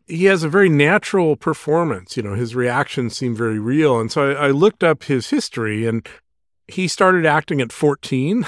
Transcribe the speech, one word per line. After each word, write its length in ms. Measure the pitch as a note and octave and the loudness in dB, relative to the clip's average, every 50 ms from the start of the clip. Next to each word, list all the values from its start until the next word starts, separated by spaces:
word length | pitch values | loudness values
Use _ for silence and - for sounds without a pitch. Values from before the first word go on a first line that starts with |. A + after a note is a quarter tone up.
| _ - | _ -10
he 180 | E3+ E3 F#3 | -4 2 2
has 180 | G3 G3 E3+ D#3+ | 4 4 2 0
a 60 | D3+ | 0
very 200 | D#3 G3+ G3 F3+ | 2 4 4 4
natural 640 | D#3 C#3+ C#3+ D#3 F#3+ G#3 - - - F#3+ F3 D#3 C#3+ | 6 4 4 4 2 2 0 0 0 0 2 2 0
performance. 800 | - - E3 D#3 - - D3 D3+ E3+ E3+ D#3 A2 F2+ F2+ - - B2+ | 0 -2 -4 -4 -4 -2 -2 0 0 0 -2 -4 -6 -8 -10 -8 -8
You 60 | G#2+ | -6
know, 100 | G2+ G2 | -4 -4
his 220 | A2 A#2+ A2+ A#2 | -4 -4 -4 -2
reactions 600 | B2+ B2 B2 A#2+ C3+ C#3+ - - D3 B2 A2+ - - | -2 -2 0 0 -2 -2 -2 -4 -4 -6 -6 -6 -6
seem 180 | C3+ B2 A2+ | -6 -6 -4
very 240 | G#2+ A#2 A2+ A2 G#2+ | -2 -2 -2 -2 -4
real. 400 | G#2 A#2 C3+ D#3 D#3 C#3+ B2 A2+ | -2 -2 0 2 2 4 2 2
And 120 | A2 A2 | 0 -2
so 200 | - D3+ C#3 C#3 | -2 -2 0 0
I, 160 | C#3+ C#3 D3 C#3 | 0 0 0 0
I 40 | |
looked 320 | C#3 C#3+ F3+ A3 - - F#3 | 2 4 2 2 2 2 0
up 200 | E3 D3+ - - | 0 0 0 -2
his 260 | - C#3+ B2 - - | -2 -2 -2 -2 -2
history, 560 | C#4+ C#4+ - - - B2+ A2+ G#2+ G#2+ G#2+ A2+ | -2 -2 -2 -4 -6 -6 -6 -4 -4 -4 -2
and 220 | A2+ A2 A2+ - - - - _ _ _ _ _ _ _ _ _ - | -2 -4 -4 -6 -10 -18 -20 _ _ _ _ _ _ _ _ _ -12
he 200 | - F#3+ F#3 E3+ | -6 -4 -4 -4
started 380 | - - F#3+ F#3 F#3 F3 D#3+ | 0 2 2 2 4 4 2
acting 360 | D#3 D3 D#3 - - E3 C#3 | 2 2 0 0 -2 -2 -2
at 100 | B2 A2+ | -2 -4
fourteen. 720 | - - D#3 D3 C#3+ - - - C3+ C3 C3 D#3 G#3 B3 F3+ | -4 0 0 0 0 0 -4 -6 -4 -2 -2 -2 -2 -2 -4